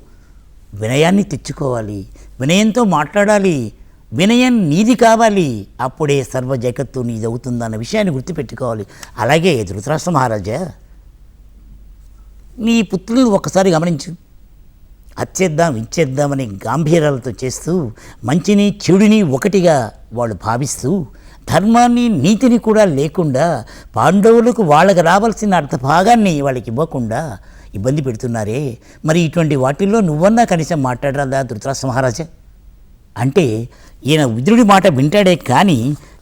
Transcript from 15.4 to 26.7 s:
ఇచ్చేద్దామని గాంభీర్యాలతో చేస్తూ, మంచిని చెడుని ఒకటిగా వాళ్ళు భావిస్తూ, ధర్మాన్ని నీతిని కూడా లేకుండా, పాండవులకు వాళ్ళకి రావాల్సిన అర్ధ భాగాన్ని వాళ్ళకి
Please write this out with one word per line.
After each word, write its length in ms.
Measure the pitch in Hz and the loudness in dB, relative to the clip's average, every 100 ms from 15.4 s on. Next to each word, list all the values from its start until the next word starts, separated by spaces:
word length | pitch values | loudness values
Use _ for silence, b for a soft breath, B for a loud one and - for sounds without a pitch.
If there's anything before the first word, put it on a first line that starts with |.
| 185 151 170 113 | -2 0 0 -2
ఇచ్చేద్దామని 680 | 110 - 147 131 143 139 120 | -6 -2 -2 0 -2 -2 -6
గాంభీర్యాలతో 840 | 98 113 139 151 170 151 131 127 104 | -8 -6 -2 2 2 2 -2 -6 -8
చేస్తూ, 480 | 127 - 151 180 120 - B B | -8 -8 -4 -4 -4 -10 B B
మంచిని 560 | 117 165 - 208 202 202 - | -2 -2 2 2 2 -2 0
చెడుని 300 | 190 214 220 | 4 6 4
ఒకటిగా 680 | 170 131 202 196 175 143 107 - - | 2 0 0 0 2 2 -2 -10 -12
వాళ్ళు 220 | 110 117 95 107 | -6 -4 -4 -4
భావిస్తూ, 600 | 120 117 - 123 190 135 b b b - | -4 -4 -6 -4 -4 -6 b b b -2
ధర్మాన్ని 600 | 147 208 233 240 240 240 | 0 2 4 4 2 0
నీతిని 480 | 170 156 220 254 240 | 2 2 2 2 2
కూడా 280 | 220 214 202 | 2 2 2
లేకుండా, 800 | 135 151 - 160 127 170 131 - B B 107 | 2 -2 -2 -2 0 0 -2 -8 B B 0
పాండవులకు 680 | 135 202 220 233 233 233 | 2 4 6 6 4 0
వాళ్ళకి 380 | 175 147 190 180 | 2 4 4 4
రావాల్సిన 540 | 165 196 226 - 214 175 | 4 2 2 -2 0 0
అర్ధ 200 | 143 151 | 0 -4
భాగాన్ని 640 | 131 160 196 240 202 151 | 0 2 4 4 4 0
వాళ్ళకి 300 | 139 123 113 | -2 -4 -4